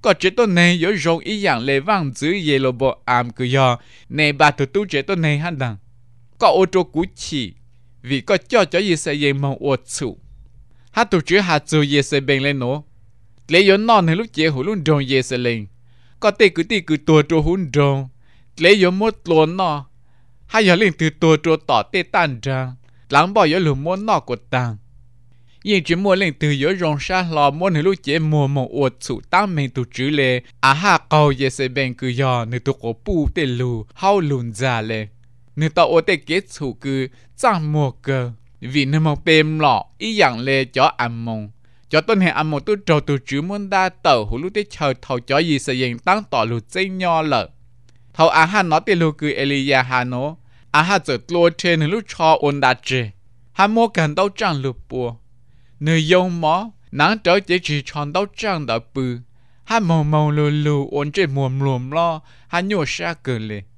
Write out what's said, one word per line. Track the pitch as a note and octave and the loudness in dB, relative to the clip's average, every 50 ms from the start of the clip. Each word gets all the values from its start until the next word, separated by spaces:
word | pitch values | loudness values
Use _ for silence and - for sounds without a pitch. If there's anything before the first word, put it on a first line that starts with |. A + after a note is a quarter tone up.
Có | - A3+ F#3 | 2 0 0
chế | - - F#3 | 2 0 -2
tôi | G3+ - A#3+ | 2 2 0
này | A3 F3+ F3 F3 F3 F3 | 2 4 4 4 4 4
yếu | F3 D#3+ F#3 G#3+ | 2 0 -2 -2
rong | F3+ C#3 E3+ E3 E3 | 0 0 0 0 0
ý | - - G#3+ G#3 | 0 -4 -6 -2
dạng | G3+ F3+ C#3 A#2 | 0 0 0 0
lệ | A#2 C#3 C#3 C#3 | 0 0 0 0
vang | C3+ F#3+ G#3+ F#3+ D#3+ C#3 A#2+ | 0 0 -2 0 0 -4 -6
dữ | - C3+ D#3 F3+ G3+ E3+ | -4 -2 -2 -2 -2 0
dê | D3+ C#3+ C3+ | 0 0 2
lô | C3+ C3 | 2 0
bộ | B2+ A#2 C3 C3 - - - | -2 0 -2 -2 -2 -4 -2
ám | - B2 B2 A#2+ A#2+ | 0 0 0 0 -2
cứ | - - C3 | -6 -6 -4
do. | A#2+ B2+ C3+ C3 B2+ B2 A#2+ - - - - - - | 0 2 2 2 2 2 -2 -6 -20 -20 -20 -18 -10
Nè | - D3 D3+ D3 | -2 0 0 0
bà | C#3+ C#3 D#3 D3 | 2 4 4 4
tù | C#3+ - C#3 | 4 2 -4
tù | C3+ - G3 G#3 F#3 | -2 -2 -4 -4 -2
chế | - C#3 | -4 -4
tôi | C3+ - G3 | -2 -2 -2
này | F3 D#3+ D3+ D3 C#3+ | 0 0 0 0 -2
hả | D#3 F3 | -4 -6
đằng. | E3+ C3+ C3+ A#2+ G#2+ G2 - - - - - - - - - - - | -6 -6 -6 -6 -8 -12 -16 -20 -20 -20 -20 -20 -20 -20 -20 -20 -6
Có | - - | 2 2
ô | G3+ - F3+ F#3+ F#3 | 4 4 4 2 2
tô | F#3 F#3 F3 | 2 -2 -2
cú | - - D#3 F3 F#3+ - | -2 -4 -6 -6 -6 -8
chỉ. | - - - E3 C#3+ A#2+ A2 - - - - - - - - - - | -14 -12 -8 -6 -6 -8 -8 -12 -18 -20 -20 -20 -20 -20 -20 -20 -20
Vì | - A#2+ C#3 C3+ | -8 -4 -4 -4
có | - - G3+ | 0 0 0
cho | F3+ - - - A#3 F#3+ | 0 0 0 2 2 2
cho | D3+ - E3+ | 2 0 -2
gì | G#3+ G3+ E3+ | 0 0 -2
sẽ | D3+ - E3+ D3 | -2 -2 -6 -4
dê | D3 D3 C#3+ C#3 | 0 0 0 0
mong | C#3 C#3+ C#3 C3+ - | 0 -2 -4 -4 -4
ô | - C#3+ C3+ B2 - - - | -2 -2 -2 -2 -4 -10 -10
chủ. | - D3 A#2 F2+ - - - - - - - - - - - - - - - | -8 -8 -8 -10 -12 -20 -20 -20 -20 -20 -20 -20 -20 -20 -20 -20 -20 -20 -8
Hát | - G#3+ A#3 A3+ | -2 -2 0 0
tù | - F3 D3 | 0 -2 0
chứ | - E3+ G3+ | 2 0 2
hà | G3 F3 D#3+ D3+ | 2 2 0 0
chủ | - - - D#3 D3 | 0 0 0 2 2
dê | C#3+ C#3+ C#3+ | 2 2 0
sẽ | C3+ - D3+ C#3 | 0 0 -2 -2
bền | C3+ C3 C#3+ C3+ C3+ | 0 0 -2 0 0
lên | C#3+ C#3+ C3+ | -2 -2 -2
nó. | B2 B2 C3+ D3+ D3+ - - - - - - - - - - - - | -2 -4 -4 -6 -8 -14 -20 -20 -20 -20 -20 -20 -20 -20 -20 -20 -6
Lễ | - D#3+ F3 | 2 2 4
yếu | G3+ G3 F#3+ | 6 6 4
nọ | G3+ G#3+ A#3 A3+ G#3 | 4 4 4 4 4
này | F3+ D#3+ D#3+ | 4 2 0
lúc | F#3 A#3 A3+ - | 0 -2 -6 -2
chế | D3+ D#3 | 0 0
hủ | D#3+ C#3+ B2+ C3+ | 0 0 -2 -4
luôn | F#3+ A3 G3 C#3+ | -4 -4 -2 0
rong | D3+ D#3 C#3+ C#3 | 2 2 2 2
dê | B2+ C#3 C3 | 0 0 0
sẽ | B2+ - B2+ | 0 0 -4
lên. | B2 B2 A#2+ A#2 A2+ G#2 - - - - - - - - - - - | -2 -2 -2 -2 -2 -6 -12 -18 -20 -20 -20 -20 -20 -20 -20 -14 0
Có | - G#3 | 0 0
tê | G3+ - A3+ F#3+ | 4 4 2 4
cứ | - - E3 | 4 0 -2
tê | - A#3 G3+ | -2 -2 -4
cứ | E3+ - D#3 | 0 -2 -2
tua | C#3+ - - D#3+ D3+ D3 - | -2 2 4 4 4 4 4
trô | E3 D#3+ | 0 0
hủ | D3+ D#3+ F3 G3 F3+ C#3 A#2+ | 2 0 -2 -2 -4 -2 0
rong. | D3 C#3+ C#3+ C#3 C3+ C3+ C3 - - - - - - - - - | 2 2 2 0 -2 -4 -8 -14 -20 -20 -20 -20 -20 -20 -20 -8
Lễ | - D#3+ F3 | 2 4 4
yếu | G#3 G#3 F#3 F3+ | 6 6 4 2
mốt | F#3 F#3+ G#3 A3+ G#3+ - - | 2 0 -2 -2 -2 -4 -2
lô | E3+ E3 D#3 D#3 | 2 4 4 4
nọ. | D#3 F3 F#3+ F#3+ E3+ D3+ C#3+ C3+ - - - - - - - - - - - - | 2 2 -2 -2 -2 -2 -4 -8 -14 -20 -20 -20 -20 -20 -20 -20 -20 -20 -20 -16
Hai | - - A3 A3 | -2 0 2 4
yếu | F#3 F3 | 4 4
lên | F3+ A3 G3 D#3 | 4 4 0 0
từ | - D#3+ D#3 | 0 -4 -4
tua | - - - D#3+ D#3 D#3 - | -2 2 4 4 4 4 4
trô | E3+ D#3+ | 0 0
tỏ | D#3+ - - C#3 - G3+ | 0 0 0 0 0 0
tê | - - F#3+ E3+ | 0 -4 -4 -4
tan | - - G3+ E3+ D#3 C3 A2+ | 0 0 0 0 0 -4 -6
ra. | - C3+ C3 C3 C3 B2+ B2+ - - - _ - - - | -6 -4 -4 -4 -6 -8 -10 -16 -20 -20 _ -20 -12 2
Lắng | C#3 C#3 D#3+ F#3 G3+ | 2 2 2 4 2
bỏ | A3 F#3+ | 2 2
yếu | D#3 D3+ F#3+ | 4 2 2
lù | F3+ D3+ C#3 | 2 0 0
mốt | C3+ C#3+ E3 F#3 F#3+ | -2 -2 -4 -4 -4
nọ | G#3 A3 G3+ D#3 | -2 0 -2 -2
của | - - B2 | 0 -4 -8
tàng. | A2+ - - - B2+ B2 A#2+ A2 G2+ - - - - - - - - - - - - - - - _ - | -8 -6 -4 -4 -2 -2 -4 -6 -10 -16 -20 -20 -20 -20 -20 -20 -20 -20 -20 -20 -20 -20 -20 -20 _ -2
Nhưng | G3 G#3 F#3+ D3 | 0 0 0 0
chỉ | - E3+ | 0 -2
mua | F3 G3 G3+ F#3 | 0 2 0 2
lên | F#3+ G3 E3+ C3+ - | 2 0 -2 -2 -2
từ | D#3 D3 | -2 -2
yếu | D3 C#3 C3+ D#3+ G3 | 0 0 0 -2 -2
rong | F#3 F3 D#3 D3+ C#3+ | 0 -2 -2 -2 -4
xa | - - F#3 F#3 F3+ E3+ | -4 -4 -2 -2 -2 -2
lò | D#3+ D3+ D3 C#3+ | 0 2 2 2
mốt | C#3 D#3 F3+ G3 F3 | 2 0 -2 0 0
này | D3+ D3 | 0 0
lúc | F#3+ G3 F3+ - | 0 -2 -2 -4
chế | C#3 C#3+ E3 | -2 -2 0
mua | D#3 D#3 D3+ D3+ C#3+ | 0 0 2 2 0
mong | C3+ C#3 C#3 B2+ - | 0 0 -2 -4 -4
ô | - C3 C#3 C3 B2+ - | -2 -2 -2 -2 -2 -6
chủ | - - B2 - - - | -10 -8 -8 -10 -6 -2
tăng | - F3+ G#3 G3+ F3+ | 0 0 0 0 -2
mình | D3 C#3 B2+ | -4 -4 -4
tù | - C3+ B2 - - | -4 -6 -8 -6 -6
chứ | - B2+ C#3 | -6 -4 -2
lệ. | D3+ D3 C3+ C3 B2+ B2 - - - - | 0 0 2 2 0 -2 -4 -10 -6 2
À | - C3+ C#3 | 4 4 4
ha | D3+ F#3 G#3 F3+ | 4 4 2 2
cầu | D#3 - - D3+ D3+ D3+ D3 C#3 | 2 2 2 2 4 4 4 2
dê | B2+ C#3 C3 | 0 -2 -4
sẽ | - - C3+ | -2 -4 -6
bền | B2+ B2 C#3 C3+ B2+ B2 | -4 -2 -2 -4 -4 -4
cứ | - C3 B2+ | -6 -6 -6
yếu | B2 B2 C#3 C3 B2+ A#2+ A#2 | -2 -2 0 0 0 -2 -4
nè | A2+ A#2+ B2 | -4 -6 -6
tù | - C#3+ C3+ | -4 -4 -6
cổ | - - A#2 A2+ - - | -4 -6 -8 -8 -8 -6
bù | - G3 E3 D3 - - | -2 -2 0 0 0 -2
tê | F#3 D#3 | -2 -2
lù | C3 B2 A#2+ B2+ B2 A#2+ A2+ G#2 _ - | -2 -2 -4 -4 -4 -4 -8 -10 _ -12
hao | - F#3+ G3 G3+ G3+ | -2 0 2 2 2
lùn | E3+ D3 C#3 B2+ A#2+ A#2 A2 | 2 0 -2 -4 -4 -8 -6
ra | G2+ C3 C3 B2 A#2 | -4 -2 -2 -2 -2
lệ. | A2 A2 A2+ A2 G#2+ G#2 - - - - - - - - - | -4 -4 -6 -6 -8 -10 -14 -20 -20 -20 -20 -20 -20 -14 -6
Nè | C#3+ D#3 D#3+ | -4 -4 -2
tàu | - F3 E3+ | 2 2 2
ô | A#2+ D3+ E3 | 4 4 2
tê | D#3+ - F#3+ | 2 2 -2
kết | D3+ A#2 - D#3 F#3+ G3 _ | -2 -2 -4 -4 -4 -4 _
chủ | - - D3 C3 A2 | -12 -10 -8 -8 -8
cứ | - - C#3 C3+ C3+ C3 B2+ - - - _ - | -8 -8 -6 -4 -4 -6 -6 -10 -20 -20 _ -10
chẳng | - - B3 G#3 E3+ D#3 D3+ D3 | -2 0 0 0 0 -2 -2 0
mua | D3+ D3 C3 | 0 0 -2
cơ. | - - - - C3+ C3 B2 A#2+ A#2 - - - - - | -4 -8 -6 -4 -4 -2 -4 -6 -10 -14 -20 -20 -20 -16
Vì | - B2 C3+ D3 C#3 | -14 -4 -2 0 0
nè | C3 D3 D#3 | 2 2 2
mong | D#3+ D#3 D3 - - | 2 0 0 0 2
bềm | E3+ D#3+ D#3 D#3 D#3 D#3 D#3 | 4 4 4 4 2 0 0
lọ | D3+ C#3+ A#2+ G2+ - - - | 2 2 2 0 -2 -6 -14
ý | - - A3 A3+ G#3 | -10 -8 -6 0 2
dạng | F3+ C3+ A#2+ A2 | 2 2 2 -2
lệ | B2 C3+ C3+ C3+ C3 | -4 -2 0 -2 -2
cho | B2 - C3 C3 C3 - | -2 0 2 2 2 2
ăn | - B2 A#2+ A#2 A#2 A#2 | -2 -6 -6 -6 -8 -8
mong. | A#2 A2+ A2 G#2 G#2 - - - - - - _ - - | -8 -8 -8 -10 -12 -16 -20 -20 -20 -20 -20 _ -2 -2
Cho | D#3 | 0
tôi | D#3 - A3+ | 0 2 2
này | G3 F#3 E3+ | 2 2 2
ăn | - - D#3 D#3 | 2 0 -2 -2
một | D3+ C#3 C#3 | -4 -4 -2
tôi | - G#3 G3+ G3 | -4 -4 -4 0
trầu | - D#3+ D3 | 0 0 0
tôi | C#3+ - C#3+ C3+ - | 2 -2 -4 -4 -4
chữ | - D3 C#3 | -6 -6 -6
muốn | D#3 F#3 G3+ G#3 G3+ F#3+ | -6 -6 -8 -10 -6 -2
đa | G3+ F#3+ F#3 F#3 | -2 0 0 -2
tờ | F#3 - - E3+ C#3 A#2 G#2+ | -4 -2 2 2 2 2 2
hủ | G#2+ A2 | -4 -6
lúc | B2 D#3 F#3 G#3 | -8 -8 -6 -6
tới | G#3 G#3 _ | -6 -6 _
chờ | - - D#3 C#3 C3 - | -8 -4 -4 -4 -4 -4
thầu | - - C3+ B2 | -6 -6 -6 -6
cho | A#2+ - C3+ | -4 -2 -2
gì | D3 E3 E3+ D3 C3+ | 0 0 0 -2 -2
sẽ | - - C3 | -2 -4 -4
dành | B2+ B2+ B2 A#2+ A#2 | -2 -4 -4 -6 -4
tăng | - F#3 F#3+ G#3+ G#3 _ | -2 -2 -2 -2 -2 _
tỏ | - B2 A2 | -2 -2 -2
lụt | A2+ A#2+ A#2 A2 _ | -2 -2 -6 -8 _
dây | - F3+ F#3+ G3 | -6 -6 -6 -4
nho | F#3 F#3 F#3 F3 E3 D#3+ | -4 -4 -2 -2 0 0
lợ. | D#3 D#3 C#3 A#2 F#2+ - - - - _ - - - - _ _ - - - | 0 0 -2 -2 -2 -4 -12 -20 -20 _ -20 -20 -20 -20 _ _ -20 -18 0
Thầu | - D#3+ E3 | 2 2 4
á | - D#3 D#3+ | 6 4 2
hà | E3 G3+ G#3+ F#3+ | 4 2 -2 0
nó | E3+ D#3 D#3+ | 2 0 0
tiền | G3+ - G3+ E3+ | 2 0 0 2
lụt | E3 D#3+ D3+ | 2 0 0
cứ | - D3+ D3 C#3 | -2 -6 -4 -4
Elia | - C#3 C#3 C#3+ C#3 C3+ C#3 C#3 C3 B2+ | -2 -2 -2 -2 -2 0 2 2 2 2
hà | B2 C3 B2+ B2 | 2 -2 -2 -2
nó. | B2 B2+ B2 C3 D3 E3 - - - - - - - | -2 -4 -6 -6 -6 -8 -12 -20 -20 -20 -20 -14 0
Á | - D3 | 2 2
hà | D#3+ F3 G3+ F#3 - | 2 4 0 -2 0
giờ | - C3+ A#2 - | -2 -6 -6 -4
tua | - E3+ F3 E3+ E3+ | -4 0 2 2 2
trên | E3 - - F3+ E3+ D#3+ | 2 0 -2 0 0 0
lúc | D3+ D3 F#3+ A#3 G#3 | 0 -2 -2 -6 -8
cho | - - - E3 D#3+ D#3 - | -10 -8 0 2 2 4 4
ôn | - C#3+ C#3+ C#3+ | 2 -2 0 2
đa | C3 B2+ B2+ | 2 0 0
chê. | - - - C3 B2+ A#2+ G#2 - - - - - - - - - | 0 -4 -4 -4 -4 -4 -6 -10 -16 -20 -20 -20 -20 -20 -14 0
Hà | - F#3+ | 0 0
mua | G#3 A3 A3+ A#3 | 2 4 2 2
cần | A3 - - D#3+ D3+ D3+ | 2 2 0 -2 0 0
đâu | F3+ F#3+ G3+ G3 | 0 -2 -2 -2
chẳng | - A3 F#3+ D#3+ C#3 | -2 -2 -2 -2 -2
lụt | C3 C3+ A#2+ - - - | -4 -6 -8 -8 -14 -10
bùa. | B2+ B2+ B2 A#2 A#2 - - - - - - - - - - - - - | -8 -6 -6 -6 -8 -12 -20 -20 -20 -20 -20 -20 -20 -20 -20 -20 -14 -6
Nơi | C#3+ D#3 E3 E3 | -2 0 0 0
dông | D#3 D3+ F3+ F3+ F3+ F#3 F3 E3+ | 2 4 4 4 4 2 -2 -2
mó, | D#3+ D3+ D#3+ F3+ G#3+ A3+ - - - - | 0 0 0 0 -2 -8 -14 -20 -20 -12
nắng | - C3 D3 F3 A3 A3 | 0 2 2 2 2 0
trở | - F3+ F3 G3+ | 2 2 2 2
chỉ | G3 - F3 F3+ F3 | 2 0 -2 -2 0
chỉ | - D3 C#3+ C3+ | -2 -4 -4 -6
tròn | - - D3+ D3 D3 D3+ | -8 -8 -8 -8 -4 -2
đâu | F3+ G3+ G3 - | -4 -4 -4 -8
chẳng | - A3 G#3+ F#3+ D#3+ D3 | -8 -4 -4 -4 -4 -2
đỡ | A#2+ A2+ A#2 A#2+ - - | -4 -4 -4 -4 -8 -8
bự. | C3+ C3 B2 B2 A#2+ B2 - - - - _ - - - | -6 -6 -6 -6 -8 -12 -18 -20 -20 -20 _ -20 -20 -6
Hà | - A3+ A#3 | -2 -2 0
màu | G#3+ E3+ E3 D#3+ D3+ | 2 2 2 2 2
màu | D3 D#3 D3+ D3+ D3+ | 2 2 2 2 2
lù | D3 D3+ D3+ D3 | 0 0 0 0
lù | D3 D3+ D3 D3 D3 C#3+ C#3 - | 0 0 0 0 0 -2 -2 -4
ôn | - C#3+ C#3+ D3 | -4 -4 -4 -2
trên | D3 G3+ F#3+ D3+ C3+ | -2 -2 -2 0 0
muồm | C#3 C#3 C3 C3 C3+ | -2 -2 -2 -2 -2
luồm | C#3 C#3 C3 B2 B2+ C3 | -2 -2 -2 -2 -6 -4
lo. | D3 E3 E3+ E3+ D#3+ D#3 - - - - - | -2 -2 -2 -2 -2 -6 -10 -18 -20 -20 -16
Hà | - - F3 | -6 -4 -4
nhua | F3+ G3 G#3 F#3 D3+ | -2 -2 -2 -2 -2
xa | - - - E3+ E3+ E3 - - | -4 -4 -6 -6 -6 -8 -8 -6
cờ | C3 B2+ | -6 -6
lệ. | A2 A2 A2 G#2+ G2+ G2 - - | -4 -6 -8 -10 -10 -12 -16 -20